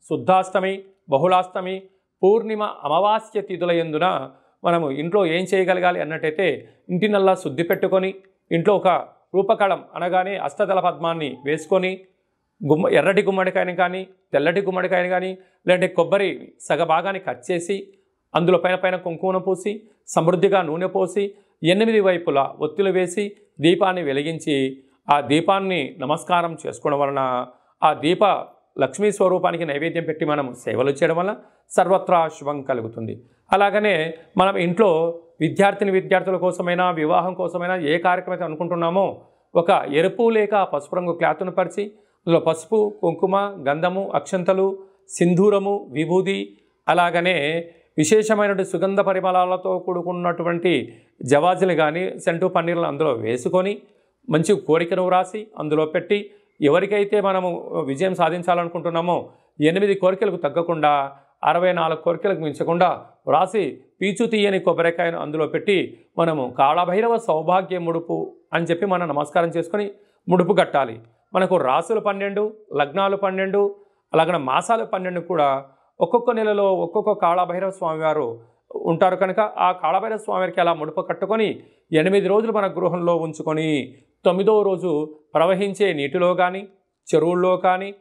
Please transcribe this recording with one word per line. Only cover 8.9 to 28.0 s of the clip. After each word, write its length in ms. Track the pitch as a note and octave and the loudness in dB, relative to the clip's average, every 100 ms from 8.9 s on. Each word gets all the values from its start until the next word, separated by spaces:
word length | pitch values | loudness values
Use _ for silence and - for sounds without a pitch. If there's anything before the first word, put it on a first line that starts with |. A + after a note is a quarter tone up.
| D#3+ A#2+ _ _ | 0 -2 _ _
రూపకళం 500 | F3+ G3 G#3+ G3 E3+ - | -2 0 2 2 0 -6
అనగానే 420 | D#3+ F3 F#3 F#3 G3 | -8 -2 -2 -2 -4
అష్టదళ 440 | - - G3+ F#3+ | -8 -4 0 0
పద్మాన్ని 560 | F3 D3+ E3 E3 D3+ - | 0 -2 -4 -4 -6 -8
వేసుకొని, 560 | C#3 D#3 D#3 F#3+ F#3 F#3 - _ _ _ _ _ D#3 | -6 -6 0 0 0 -6 -14 _ _ _ _ _ 0
గుమ్మ-, 180 | D#3 F#3 | 2 4
ఎర్రటి 340 | D#3+ D3+ G3 | 4 4 2
గుమ్మడికాయని 540 | F#3+ F#3+ F#3 F#3 F3+ F3 | 2 0 0 0 -2 0
కానీ, 300 | F3+ F#3 F#3+ _ _ | -2 -2 -12 _ _
తెల్లటి 280 | C#3+ D3 F3+ | 0 2 0
గుమ్మడికాయని 480 | F#3+ F#3 F3+ F3+ F3+ | -2 -2 -2 0 0
కానీ, 300 | F3+ F#3 F#3 _ _ - | -2 -4 -10 _ _ 0
లేదంటే 220 | F3+ F3+ | 2 2
కొబ్బరి 640 | F3+ E3 F#3+ G3 B2+ - _ | 0 2 2 0 -4 -12 _
సగభాగాన్ని 600 | - D3+ E3 D#3+ F3+ F#3+ | -4 -2 2 0 0 -6
కట్ 300 | F#3 B2+ - | -8 -10 -4
చేసి, 380 | F3+ E3+ G3 - _ _ _ _ | -4 -4 -6 -8 _ _ _ _
అందులో 240 | D3+ E3+ F3+ | 0 4 4
పైన 160 | F3 | 2
పైన 220 | F3+ F#3 F3+ | 0 -2 -2
కుంకుమను 420 | F3+ E3 F#3+ F#3 | -6 -6 -2 -2
పూసి, 440 | F3+ F#3 G#3 G#3+ - _ _ | -2 -4 -4 -8 -14 _ _
సమృద్ధిగా 560 | - D#3+ F3 F#3+ G3 | 0 2 2 4 2
నూనె 240 | E3+ D#3+ F#3 | 0 -4 -4
పోసి, 480 | F#3+ F#3 F#3 G3+ - _ _ | -2 -2 -2 -4 -6 _ _
ఎనిమిది 380 | D#3 F#3+ A3+ A3+ | 0 2 4 4
వైపులా 540 | F#3+ F3+ E3+ C#3+ C#3 - | 4 2 0 0 0 -4
ఒత్తులు 300 | D3+ D#3 F#3+ | -6 -2 0
వేసి, 460 | F3+ F#3 F3+ G3+ - _ _ | 0 -2 -4 -6 -8 _ _
దీపాన్ని 420 | D3 F3+ G3 F3+ | 2 4 2 0
వెలిగించి, 800 | D3+ C3+ D3 D#3+ D#3+ C#3 C3+ C3+ _ _ - | -2 -2 -2 -6 -2 0 -2 -4 _ _ 0
ఆ 100 | C#3+ | 0
దీపాన్ని 760 | C3 D3 E3 G3 F#3+ F3+ C3 - | 4 0 2 0 0 -4 -4 -8
నమస్కారం 580 | C3+ D#3+ - F3+ E3+ E3 - | -4 -4 0 -2 0 -6 -10
చేసుకోవడం 340 | - D#3 C#3+ | -6 -4 0
వలన, 460 | C#3+ C#3 C3 B2 B2+ - _ _ | -2 0 -2 -2 -6 -14 _ _
ఆ 80 | E3 | 0
దీప 320 | D3+ | 2